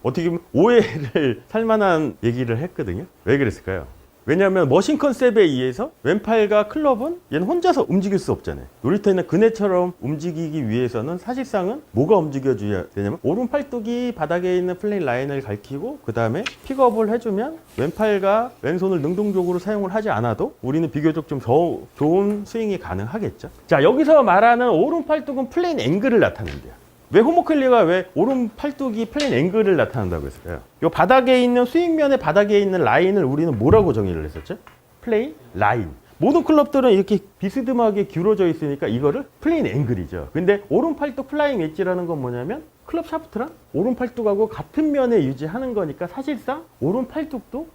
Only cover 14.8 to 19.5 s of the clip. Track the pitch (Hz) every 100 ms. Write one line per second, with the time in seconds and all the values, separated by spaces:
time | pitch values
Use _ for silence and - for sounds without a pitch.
14.8 | 208 202 143 120 139 139 104 101 - 139
15.8 | 220 294 - 113 113 143 254 - - 269
16.8 | 247 220 214 240 233 196 262 320 - -
17.8 | 143 - 214 202 196 214 240 - 131 175
18.8 | 190 180 143 180 208 190 175